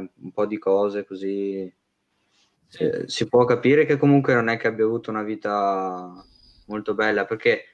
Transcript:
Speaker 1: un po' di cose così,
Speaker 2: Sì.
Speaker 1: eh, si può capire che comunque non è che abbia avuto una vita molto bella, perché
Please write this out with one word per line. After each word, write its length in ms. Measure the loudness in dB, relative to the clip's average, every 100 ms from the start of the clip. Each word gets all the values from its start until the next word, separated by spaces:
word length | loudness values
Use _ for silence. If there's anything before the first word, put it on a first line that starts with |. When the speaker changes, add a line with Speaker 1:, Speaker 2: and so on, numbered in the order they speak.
| -10 _
Speaker 1:
un 120 | -12
po' 140 | -4 -2
di 120 | -2
cose 460 | 0 2 2 -2
così, 680 | -8 -8 -6 -4 -4 -6 -8 _ _ _ _ _ _ _ _ _ _
Speaker 2:
Sì. 160 | -4
Speaker 1:
eh, 180 | -4 -4 -6
si 200 | -4 2
può 160 | 4
capire 400 | 4 2 4 4
che 120 | 4 4
comunque 340 | 6 6 4
non 140 | 2 2
è 80 | 0
che 120 | -2
abbia 160 | 0
avuto 260 | 0 0 -4
una 120 | -6
vita 1000 | -6 -6 -4 0 0 0 -4 -8 -12 -18 -20 _ _ _ -10
molto 260 | -8 -4
bella, 320 | 0 0 0 -2
perché 380 | -2 0 0 -4